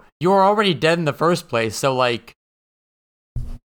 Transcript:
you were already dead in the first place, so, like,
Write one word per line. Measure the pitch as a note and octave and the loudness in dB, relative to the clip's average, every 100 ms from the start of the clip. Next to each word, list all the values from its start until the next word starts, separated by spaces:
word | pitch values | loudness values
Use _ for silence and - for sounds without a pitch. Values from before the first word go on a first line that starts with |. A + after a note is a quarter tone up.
| _ - | _ -4
you | F3 | 2
were | G3 | 4
already | F#3+ G#3 G3+ | 4 2 0
dead | C3+ D#3 E3+ | 0 0 0
in | D3+ | -2
the | |
first | - D#3+ F3 - | -2 0 0 -2
place, | A#2 A2+ - | -2 -2 -2
so, | C#3 B2+ | -2 0
like, | B2 A#2 - _ _ _ _ _ _ _ _ _ _ - - - _ | 0 -2 -8 _ _ _ _ _ _ _ _ _ _ -10 -10 -12 _